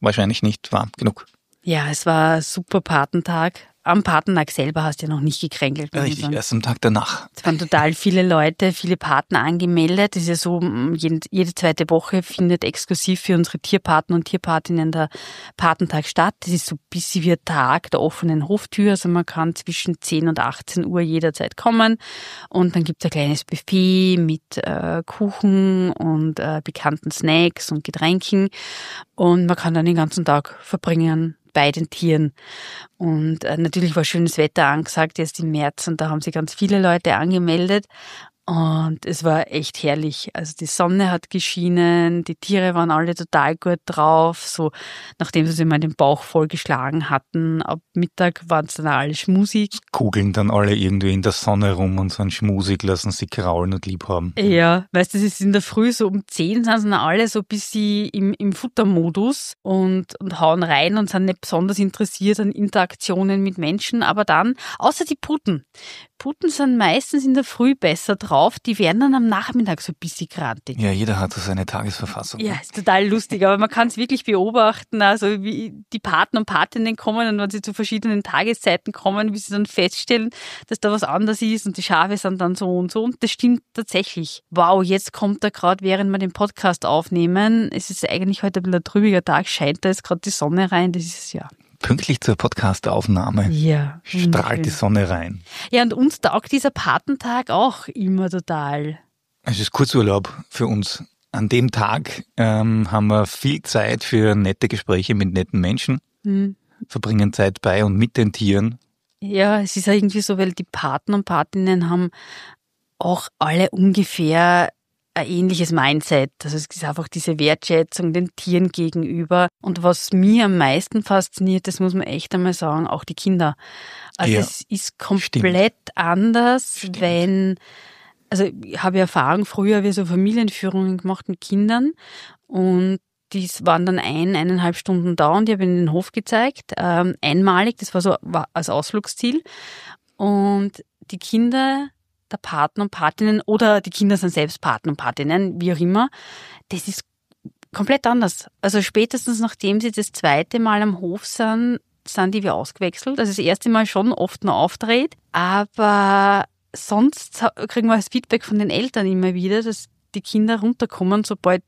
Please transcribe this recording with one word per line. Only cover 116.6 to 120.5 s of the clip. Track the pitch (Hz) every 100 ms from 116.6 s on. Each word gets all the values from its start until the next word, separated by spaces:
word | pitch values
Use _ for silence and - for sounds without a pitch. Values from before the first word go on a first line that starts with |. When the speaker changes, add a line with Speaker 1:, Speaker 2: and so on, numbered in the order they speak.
| 151
Speaker 2:
ist | 175 156
einfach | 147 160
diese | 170 165 156
Wertschätzung | 147 151 - 165 160 - 175
den | 170 180 -
Tieren | - 175 185
gegenüber. | - 165 170 160 170 160 180 180 -
Und | 190 175
was | 175 175 -
mir | 190 190 233
am | 208